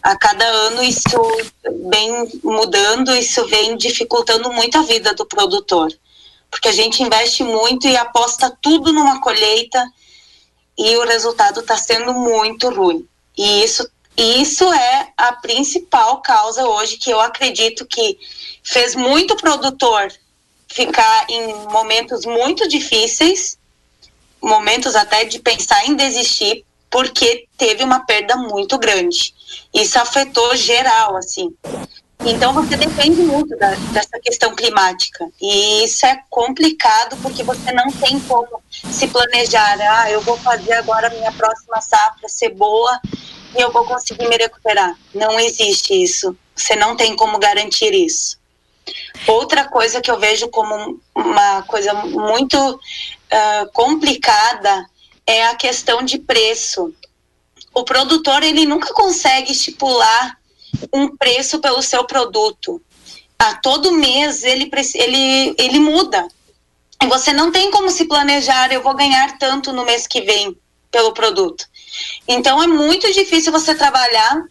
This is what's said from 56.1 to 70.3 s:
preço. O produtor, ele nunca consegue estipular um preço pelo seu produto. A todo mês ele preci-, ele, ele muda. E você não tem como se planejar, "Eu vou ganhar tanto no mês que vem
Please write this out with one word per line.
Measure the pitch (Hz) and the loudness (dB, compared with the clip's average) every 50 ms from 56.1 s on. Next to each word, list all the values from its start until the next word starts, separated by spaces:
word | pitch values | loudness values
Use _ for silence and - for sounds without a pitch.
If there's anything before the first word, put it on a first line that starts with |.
| 269 - | -6 -6
preço. | - - 254 233 220 220 226 220 - - - - 180 165 160 _ - _ _ _ _ _ _ _ _ _ _ _ - _ _ | -4 -2 0 2 2 0 0 -4 -6 -6 -4 -6 -6 -6 -8 _ -20 _ _ _ _ _ _ _ _ _ _ _ -20 _ _
O | 247 247 | -4 -2
produtor, | - 262 262 277 262 320 311 - 285 269 285 302 | 0 0 0 2 2 0 0 2 2 2 2 2
ele | 311 311 302 320 | 2 2 2 2
nunca | 294 294 339 330 - - | 2 2 -2 -2 -4 0
consegue | - 427 381 349 - - 285 262 262 262 - - | 2 2 2 2 0 2 2 2 2 0 -2 -4
estipular | - - - - - 277 269 254 240 226 220 220 233 254 262 247 _ _ _ _ _ - - - - - - | -4 -4 -6 -6 -4 -2 0 2 4 4 4 4 2 0 -2 -8 _ _ _ _ _ -18 -8 -8 -8 -6 -4
um | - 277 277 285 - | -2 -2 -2 -2 -2
preço | - 277 254 240 254 269 - - 311 | -2 0 0 0 0 -2 -2 -4 -2
pelo | 302 285 254 269 | 0 0 0 0
seu | 269 - - 247 247 | -2 -2 0 -2 -2
produto. | 247 277 269 240 240 190 220 214 214 208 _ - - 175 170 _ _ _ _ _ - - - _ _ _ _ | 0 0 -2 -2 0 0 0 0 0 -2 _ -10 -10 -10 -10 _ _ _ _ _ -20 -20 -20 _ _ _ _
A | 233 220 202 | 2 2 2
todo | - - 269 269 311 294 370 349 | 0 0 0 0 2 2 2 2
mês | 320 294 262 247 269 294 294 269 - 226 | 2 2 2 2 0 0 -2 -2 -2 -2
ele | 247 254 262 277 | 0 0 0 -2
preci-, | - - 277 269 - - - | -4 -4 -4 -4 -4 -2 -2
ele, | 247 233 254 262 269 262 269 269 269 262 - - | -2 0 2 0 0 2 2 2 0 0 0 0
ele | 254 254 254 302 | -2 2 2 2
muda. | 302 302 302 339 - - - 392 175 175 _ _ _ _ _ _ _ _ _ _ _ _ - _ | 2 4 4 2 2 2 0 -2 -2 -2 _ _ _ _ _ _ _ _ _ _ _ _ -4 _
E | 262 262 | 0 2
você | 247 262 262 302 | 2 0 2 0
não | 285 285 320 339 | 2 2 2 2
tem | 330 370 381 403 | 2 2 0 2
como | 415 415 392 370 | 2 2 2 2
se | - - 339 | 0 0 -2
planejar, | 320 294 294 285 285 285 285 269 269 262 262 262 262 269 | 0 2 2 2 2 2 0 2 2 2 2 2 2 0
"Eu | 254 | 0
vou | 254 269 269 | 0 0 0
ganhar | 269 285 277 269 262 269 277 269 - | 2 2 2 4 2 2 0 -2 -2
tanto | 277 262 262 277 269 277 | -2 -2 -2 -2 -4 -6
no | 269 247 247 | -6 -4 -2
mês | 240 233 233 233 | -2 -2 -2 -2
que | - - 247 | -4 -6 -6
vem | 196 196 | -2 0